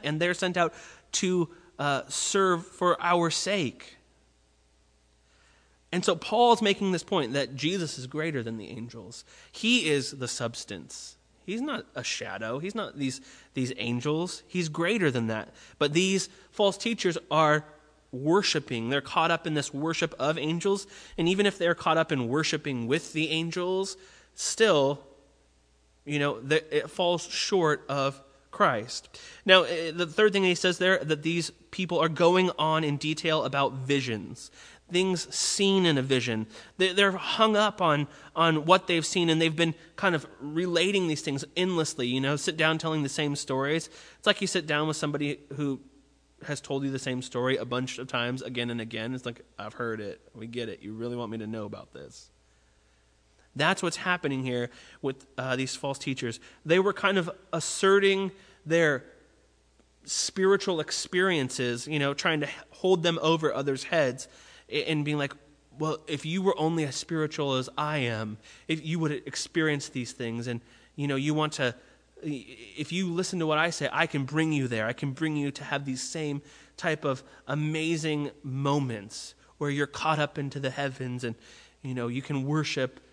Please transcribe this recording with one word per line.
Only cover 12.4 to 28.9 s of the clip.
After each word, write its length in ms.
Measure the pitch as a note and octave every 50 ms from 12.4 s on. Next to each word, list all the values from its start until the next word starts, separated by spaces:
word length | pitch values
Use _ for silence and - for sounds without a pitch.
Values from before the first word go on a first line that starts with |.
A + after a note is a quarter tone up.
| A2 A2+ B2 C#3+
He's 160 | E3+ G3+ G#3
not 220 | A3+ F#3+ A#2 -
these, 240 | C#3+ C#3 C3 B2+ - - - - - - _ -
these 180 | C3+ B2+ A#2+ -
angels. 680 | - G#2+ A#2+ A#2+ A#2+ B2 D3 D3+ D#3+ F3 F3 - - -
He's 200 | - - F3+ E3+ D#3
greater 420 | D3+ E3 E3 F3+ A3+ A3+ F3 C#3+
than 160 | B2 B2 A2+
that. 260 | A2 A2 G#2+ - - - - - - -
But 160 | - D3+ D3 D3
these 340 | F3 F#3 F#3+ F#3+ F#3 - - - - - -
false 260 | - - G#3 G3 F#3
teachers 400 | - - A#3 A#3 - - F3+ E3 E3+ - -
are 360 | D#3 D#3 D#3 D3+ D3+ D3+ D3+ - - - _ _ _ _ _ -
worshiping. 800 | - B2+ C#3 D#3 E3+ G#3 - - - D3+ C3 - B2+ A2+ A2+ A#2
They're 120 | C#3 E3
caught 300 | - - - F3 E3 E3+
up 140 | E3+ D#3+ -
in 80 | E3 D3+
this 200 | D3 C#3 - -
worship 420 | C3+ D3+ E3 D#3 - E3+ D#3 -
of 200 | - C3 D3 D#3+
angels. 500 | E3 C#3 D#3 E3+ E3+ - G3 G3 G3 - - - - - - -
And 100 | - E3
even 180 | E3+ F#3+ G3 G3+
if 120 | G3+ G3
they're 180 | - F3 F3 E3
caught 220 | - - E3 D#3+
up 140 | E3 D#3+ -
in 180 | D#3 C3 A#2+ A2+
worshiping 580 | C3 D#3 D3+ - E3 D3+ - D3 C3 A#2+ A#2
with 260 | A#2 C#3+ E3 - - -
the 160 | D3+ D#3+ C#3+
angels, 680 | D#3+ D#3+ E3 E3 D#3+ F3+ F3+ F3+ F#3+ F#3+ G3 G3 - - - - - - - _ _
still, 720 | - - - - - A3+ G#3+ E3+ D3 C3+ C#3 C#3+ - - - - - _ _ _ _ _ _ _ _ _ _ _ _ _ _ _ _ -
you 140 | C#3+ D3 D3
know, 200 | C#3+ C#3+ G#2+ A2
th-, 260 | B2+ C3+ D3+ D#3 D#3 -
it 180 | C3+ D3 - D3
falls 340 | - - F3+ F3 F3 D#3+ -
short 600 | - - - - - G#3 F#3 E3 D3+ D3 - - -
of 320 | C#3 C#3+ C3+ C#3 C3+ - - - _ _ _ - -
Christ. 640 | - G3+ D#3 B2+ G#2+ A2+ -